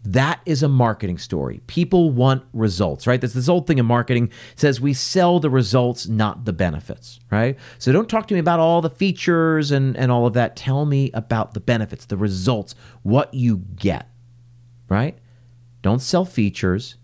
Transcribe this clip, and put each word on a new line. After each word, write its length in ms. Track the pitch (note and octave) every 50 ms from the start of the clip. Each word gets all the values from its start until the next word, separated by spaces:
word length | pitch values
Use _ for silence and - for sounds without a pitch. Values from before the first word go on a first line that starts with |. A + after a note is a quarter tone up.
| -
That 340 | G#2 F#2 B2+ C3+ D3+ E3 - -
is 180 | F3+ D#3 B2+
a 60 | D3+ C#3+
marketing 480 | C#3 B2+ B2 A2+ G#2 - G#2 F#2 F2+
story. 460 | - - - G2 D#2+ C2+ B1+ A1+ - -
People 440 | - - E3+ F3 E3 F#3+ F3+ E3+ D#3
want 320 | C3 A#2+ B2 C3+ C3+ C3 - _
results, 540 | - A#2 A2 G#2+ F2+ F2 G2 E2 C#2+ - -
right? 120 | B2 B2 B2+
There's 140 | C3 A#2
this 160 | G#2+ B2+ B2 D3
old 180 | F3 F3+ C#3+
thing 120 | - D#3+ C3
in 80 | A#2+
marketing 420 | A2+ A#2+ A#2+ A#2+ - B2+ A#2 A#2+ A2 - - - - -
says 240 | - - C#3+ C3+ A2+
we 140 | B2+ D3
sell 480 | C#3 C3 - - - F#3 F3+ F3 F3 F3
the 80 | D3+ D3
results, 580 | B2+ C3 A#2+ F#2+ A#2+ C3 B2 B2 A#2+ - -
not 380 | F2 A2+ G#2+ A2 G#2 - - A#2+
the 80 | A2
benefits, 680 | F2+ D#2+ F#2+ F2 D2+ D#2+ - - - - - - - - _ -
right? 260 | G2+ G#2+ A2+ B2+ C3+ C3+ - - - -
So 120 | - B2
don't 160 | C3 F3 A3+
talk 220 | A3 A3+ A3 A3 -
to 60 | G#3+
me 60 | F3+
about 200 | D#3+ F3 E3+ E3+
all 220 | E3 E3 E3+ E3+
the 80 | D#3+ D#3+
features 800 | - - F#3+ G3 - - - F#3 E3+ E3 D#3+ D#3+ D#3+ D#3 D3+ C#3+
and, 260 | C#3+ C#3 C3+ C3+ A#2+
and 160 | - C3 B2
all 140 | B2 A#2+ A#2+
of 80 | A#2+ G#2
that. 220 | B2 A#2 - -
Tell 280 | - - C3+ C3 C#3 D3+
me 260 | D3 C#3+ C3+ C3+ C3 -
about 400 | A2 A2 - A#2 A2 G#2+ - -
the 60 | G#2+
benefits, 440 | - - A#2+ A2+ A2 - - - -
the 140 | - G#2 F#2
results, 560 | G#2+ G#2 F#2+ F#2 F#2 B2 B2 G#2+ F#2+ - - - - - - -
what 300 | - F#2+ A2 C#3 C#3+ -
you 320 | - C3+ B2 A#2+ A2 F#2 F#2 F#2 F2+
get, 340 | - - G2 E2 - - - - - - - - - - _ - - _ _ - - _ -
right? 280 | F#2+ G2+ C3 D#3 - - _ _ - _ _ _ - - - _ - -
Don't 220 | - F#2+ A2 B2+
sell 240 | C3 - - E3+ F#3
features 680 | F3+ - - G#2 G2+ - - - F#2 F2+ G#2 B2+ - - -